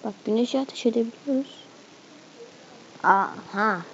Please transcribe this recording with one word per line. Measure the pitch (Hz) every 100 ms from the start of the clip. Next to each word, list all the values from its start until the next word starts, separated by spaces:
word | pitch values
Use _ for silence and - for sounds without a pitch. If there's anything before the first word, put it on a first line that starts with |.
Bak, | 220 196 -
güneşe | 220 247 269
ateş | 269 - 240
edebiliyoruz. | 233 226 - 285 269 277 - - - - - - - - - - - - - - -
Aha. | 170 196 190 - - 196 214 180 170